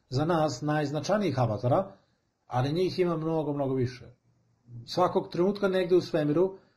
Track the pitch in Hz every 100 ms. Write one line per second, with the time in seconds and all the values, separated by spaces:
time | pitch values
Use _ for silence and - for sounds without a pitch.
0 | - 127 160 170 156 123 147 151 147 147
1 | 143 208 196 127 120 104 123 156 190 -
2 | _ _ _ _ - 123 135 160 185 -
3 | 180 165 156 160 147 143 139 131 120 -
4 | - - _ _ _ _ - 120 - -
5 | 180 190 - 165 180 202 196 185 180 180
6 | - 170 147 151 190 - _